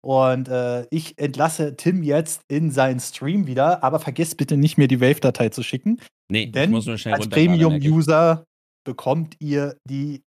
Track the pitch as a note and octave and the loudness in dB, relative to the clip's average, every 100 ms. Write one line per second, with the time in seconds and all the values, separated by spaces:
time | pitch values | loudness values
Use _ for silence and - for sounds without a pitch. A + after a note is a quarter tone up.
0 | C3+ C3 C3 C3 B2+ B2+ B2 B2 B2 D#3+ | 0 2 2 0 -2 -4 -2 -4 -4 -6
1 | D#3 - D3 C3 D#3+ D#3+ D3+ B2+ E3 F3+ | -6 -6 -6 0 -2 0 -6 -2 -2 0
2 | D3+ D3 D#3+ - _ C#3+ D#3+ C3+ C3+ B2+ | 0 0 -2 -10 _ -2 0 2 0 0
3 | - - C3+ G3+ D#3 B2+ D3 F3 C3 D3+ | -6 -8 -4 -2 -2 0 2 2 0 0
4 | - C3 E3 - C#3 C#3+ D3+ - C#3 B2+ | -4 -4 -4 -4 -2 2 2 4 4 4
5 | B2+ D3 C3 - A2+ - A#2 B2+ G3+ A#3 | 4 4 0 2 -2 -2 -8 -4 -2 -4
6 | - _ _ G#2 A2 C3 E3 A3+ A2 A2 | -6 _ _ -2 -2 0 0 0 -2 -6
7 | A2+ A2 G#2+ D#3 E3+ E3+ D#3+ D3+ C#3+ D#3+ | -4 -4 0 2 4 4 4 2 2 2
8 | D3+ D#3+ E3 D#3+ _ _ _ _ - A#2+ | 4 4 4 2 _ _ _ _ -12 -8
9 | C3 D3 D#3 - D3+ C#3+ C#3+ C#3 - C#3 | -2 -2 -4 -10 -4 -2 -4 -8 -10 -8
10 | D3 C#3 _ | -8 -10 _